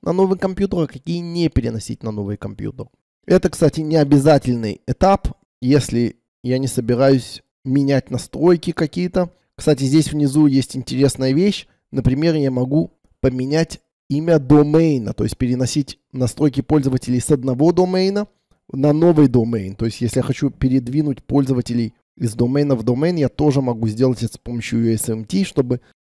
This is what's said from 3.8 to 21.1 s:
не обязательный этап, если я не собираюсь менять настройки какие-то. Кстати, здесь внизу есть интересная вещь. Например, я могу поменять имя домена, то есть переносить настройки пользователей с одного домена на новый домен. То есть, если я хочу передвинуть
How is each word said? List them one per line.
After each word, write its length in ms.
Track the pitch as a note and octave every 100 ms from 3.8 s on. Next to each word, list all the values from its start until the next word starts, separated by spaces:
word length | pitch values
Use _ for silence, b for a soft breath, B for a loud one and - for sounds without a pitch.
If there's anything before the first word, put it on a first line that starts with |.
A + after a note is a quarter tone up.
не 160 | D#3 D#3+
обязательный 840 | C#3 C#3+ D3 C#3+ - A#2+ A2 - -
этап, 500 | - F#3+ G3 - - _ -
если 600 | B2+ C#3+ - A#2 A#2+ - _ _
я 140 | B2 B2+
не 100 | C3+
собираюсь 760 | - A2+ B2 C3+ C3+ - - _ _
менять 480 | C3+ C#3 C#3 C3+ -
настройки 580 | B2 - - E3 F3 -
какие-то. 600 | - D#3+ F3 F3+ F#3+ F3 _ _ -
Кстати, 260 | - C3+
здесь 300 | C3+ D#3 D3
внизу 340 | D3 C#3+ C#3+ D3
есть 300 | C3+ - C3
интересная 560 | A#2+ B2+ C#3 - C3
вещь. 340 | C#3 G3+ - - _ _
Например, 460 | C3+ B2+ C3 E3 D#3
я 160 | C#3
могу 400 | B2 B2+ D3 - _ _ _
поменять 600 | C3+ B2+ C3 D3+ E3 - _ _ -
имя 300 | C#3+ E3 D#3+
домена, 720 | C3 D3 D3 D#3 E3 C3+ G2+
то 120 | -
есть 120 | A2+ -
переносить 640 | B2 B2+ B2+ D3+ C#3 - _
настройки 480 | B2+ B2+ - D3+ C3
пользователей 580 | - D3+ C3+ B2+ - B2
с 140 | -
одного 400 | C#3+ B2+ B2+ D#3+
домена 560 | E3+ F#3 F#3 F#3+ G3+ G#3 _ _ _ _
на 200 | C3+ D3
новый 340 | D3+ F3 D#3 C#3
домен. 480 | A#2+ A2+ A#2 F#2+
То 120 | F#2+ A#2
есть, 140 | -
если 200 | A#2+ C3
я 20 |
хочу 280 | - C3 C#3
передвинуть 720 | - C3 C3+ A#2+ C#3 D3